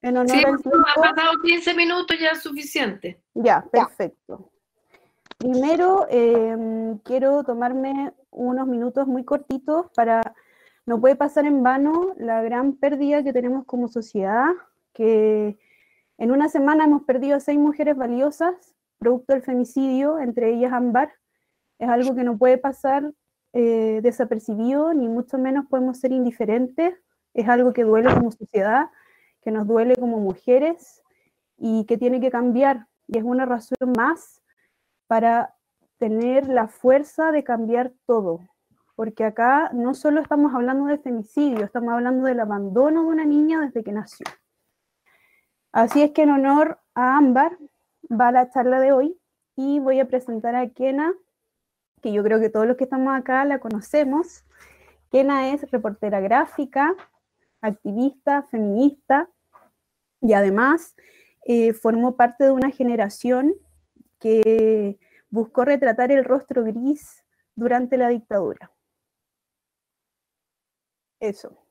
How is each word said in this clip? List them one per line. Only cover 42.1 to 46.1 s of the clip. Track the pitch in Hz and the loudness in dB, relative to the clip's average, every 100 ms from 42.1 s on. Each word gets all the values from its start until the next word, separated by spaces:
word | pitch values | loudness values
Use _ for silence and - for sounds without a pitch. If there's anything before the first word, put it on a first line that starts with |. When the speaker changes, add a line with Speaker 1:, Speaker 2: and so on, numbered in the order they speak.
| 254 262 | 0 0
Speaker 1:
del | 247 | -2
abandono | 214 202 202 190 277 320 | -2 -4 -4 2 2 2
de | 320 | 0
una | 320 | 0
niña | 311 294 302 320 | 2 2 2 0
desde | 285 247 | -2 -6
que | 220 | -8
nació. | 208 208 - - - _ _ _ _ _ _ _ _ _ _ _ _ _ | -8 -10 -14 -18 -18 _ _ _ _ _ _ _ _ _ _ _ _ _
Así | - 226 285 | 0 2 4
es | 294 | 2